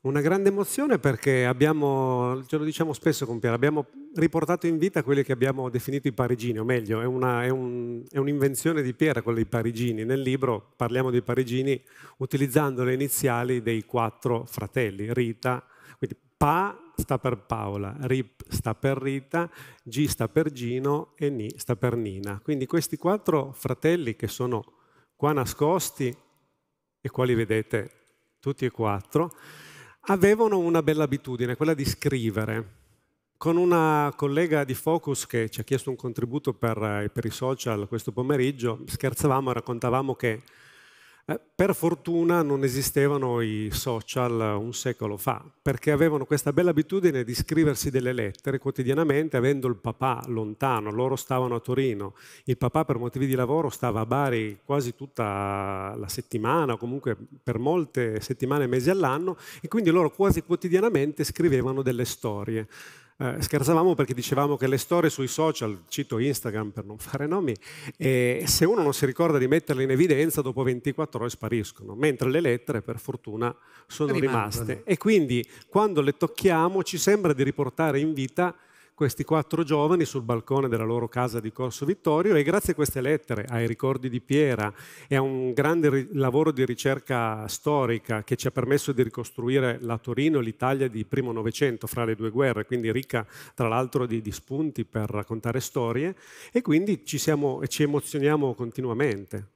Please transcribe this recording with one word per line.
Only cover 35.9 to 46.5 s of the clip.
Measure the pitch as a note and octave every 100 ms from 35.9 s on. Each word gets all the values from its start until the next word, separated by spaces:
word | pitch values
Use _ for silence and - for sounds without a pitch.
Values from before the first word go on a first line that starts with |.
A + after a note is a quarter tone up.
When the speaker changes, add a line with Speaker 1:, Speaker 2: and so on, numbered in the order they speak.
Speaker 1:
un | B2+
contributo | B2+ A#2 A#2+ C#3 C#3+
per, | A#2 A#2 G#2+
eh, | G#2+ G#2 G#2
per | -
i | A#2
social | - B2+ C3 B2 G#2 G2+
questo | A2+ -
pomeriggio, | G#2+ B2+ D3 B2+ C#3 A#2+ A#2 C3
scherzavamo | - C3+ A2+ D3 C3 C3
e |
raccontavamo | A#2+ - A#2 B2 B2 C3+
che, | B2 B2 G#2+ - - - - - _ - _ -
eh, | D#3 _ -
per | G3
fortuna | F3+ E3 E3 - E3+ E3+ F3
non | D3 C#3
esistevano | C3+ C3 C3 C#3+ C#3+ C#3+ B2+ A#2+
i | A2+ G#2+ G#2+
social | - - A2+ - C3+ B2 A#2 A2 G#2
un | A2+
secolo | A2 C3 A#2 G#2+ G2+
fa, | - A2+ - _
perché | - C3 -
avevano | D3 E3 D3+
questa | C3 D3 D3